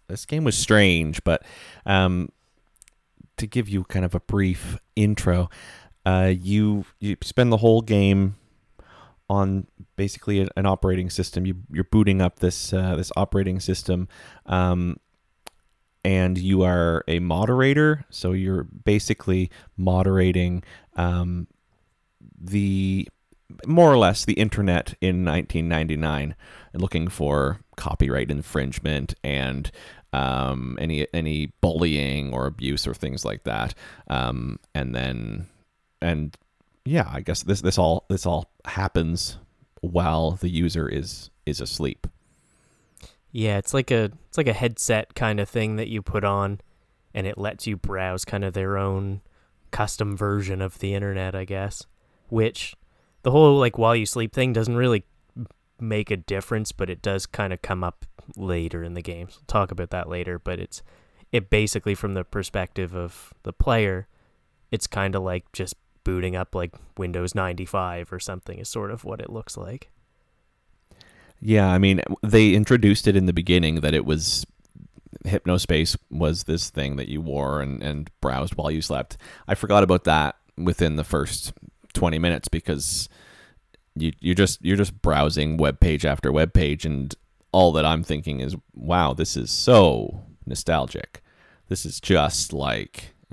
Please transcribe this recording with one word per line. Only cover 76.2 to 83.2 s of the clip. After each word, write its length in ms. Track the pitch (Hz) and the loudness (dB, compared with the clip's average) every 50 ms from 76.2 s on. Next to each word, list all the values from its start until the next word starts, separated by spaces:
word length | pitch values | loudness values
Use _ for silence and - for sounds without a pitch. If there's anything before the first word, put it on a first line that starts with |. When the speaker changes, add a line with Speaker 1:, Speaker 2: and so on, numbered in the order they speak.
| 82 76 82 87 - | 0 0 0 -2 -2
Speaker 1:
this 240 | - 82 92 - - | -4 -4 -4 -4 -6
thing 260 | - 73 69 69 69 | -6 -6 -4 -4 -4
that 140 | 67 65 - | -6 -8 -6
you 120 | 67 78 | -6 -6
wore 400 | 82 78 69 71 69 67 73 73 | -6 -6 -4 -4 -4 -2 -2 -4
and, 220 | 69 69 67 53 55 | -4 -4 -6 -6 -6
and 260 | 76 73 73 76 - - - | -6 -6 -6 -8 -12 -12 -6
browsed 340 | - 65 65 65 71 - - | -4 -4 -2 -2 -4 -4 -6
while 160 | - 76 76 | -4 -4 -2
you 100 | 78 80 | -2 -2
slept. 360 | 76 - 73 64 60 - - - - - - - - - | -4 -4 -4 -6 -6 -8 -12 -20 -20 -20 -20 -18 -6 -6
I 60 | 95 | -4
forgot 300 | - - 101 101 104 98 | -4 0 4 6 6 6
about 220 | 90 90 90 - | 6 4 2 4
that 320 | 85 78 78 76 67 - _ _ _ _ - | 4 2 2 2 0 -4 _ _ _ _ -4
within 380 | 87 90 82 - 87 78 76 | -2 -2 0 2 0 0 0
the 80 | 78 76 | -2 -4
first 500 | - - 73 69 - - - - - - - - - _ _ _ _ - | -2 -2 -2 -2 -2 -6 -8 -8 -10 -12 -14 -18 -20 _ _ _ _ -4
twenty 260 | - - 85 78 80 | -2 0 0 0 2
minutes 280 | 82 87 85 - - - | 2 0 0 0 -2 -4
because 640 | - 82 - - 78 71 73 - 98 - - - _ - | -4 -4 -4 -4 -4 -4 -4 -4 -4 -6 -6 -8 _ -20